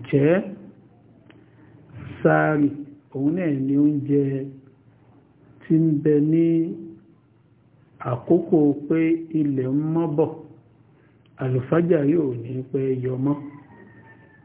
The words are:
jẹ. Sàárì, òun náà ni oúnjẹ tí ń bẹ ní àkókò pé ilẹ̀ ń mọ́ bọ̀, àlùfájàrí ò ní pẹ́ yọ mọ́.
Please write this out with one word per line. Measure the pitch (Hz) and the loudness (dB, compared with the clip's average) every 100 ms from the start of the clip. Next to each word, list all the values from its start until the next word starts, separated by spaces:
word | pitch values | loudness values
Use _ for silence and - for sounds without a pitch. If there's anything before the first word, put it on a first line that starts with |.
jẹ. | - 139 147 185 - - - - - _ _ _ - - _ _ - - - - - - | 0 2 4 2 -2 -12 -18 -20 -20 _ _ _ -20 -20 _ _ -20 -20 -20 -18 -18 0
Sàárì, | 165 156 156 151 143 - - - _ | 2 4 2 2 0 -2 -14 -18 _
òun | 135 143 180 | -4 -2 0
náà | 170 | 0
ni | 135 135 139 | -2 0 4
oúnjẹ | 147 147 127 143 139 135 139 - - _ _ _ _ _ _ _ _ - | 4 2 0 0 0 -2 -8 -14 -20 _ _ _ _ _ _ _ _ -10
tí | - 160 | 0 2
ń | 160 143 | 2 2
bẹ | 151 147 | 2 2
ní | 151 165 165 165 165 - - - _ _ _ _ _ _ _ _ _ - | 4 2 2 2 -2 -6 -14 -20 _ _ _ _ _ _ _ _ _ -12
àkókò | - 123 - 175 - 165 147 139 - | -6 -4 2 2 4 2 4 0 -2
pé | 160 165 165 - | 0 0 -2 -2
ilẹ̀ | 156 143 131 127 | -2 -2 -2 -2
ń | 143 156 | -2 -2
mọ́ | 165 165 | -2 -2
bọ̀, | 147 156 - - - _ _ _ _ _ _ _ - | 0 -2 -4 -18 -20 _ _ _ _ _ _ _ -8
àlùfájàrí | 131 127 - 160 170 165 139 139 | -4 -2 0 0 2 2 2 2
ò | 139 117 | 0 -4
ní | 120 127 131 | -8 -10 -6
pẹ́ | 139 135 127 | -4 -2 -2
yọ | 127 131 | -4 -2
mọ́. | 139 147 - - - - - - - - - _ | -2 -2 -6 -18 -20 -20 -20 -20 -20 -20 -20 _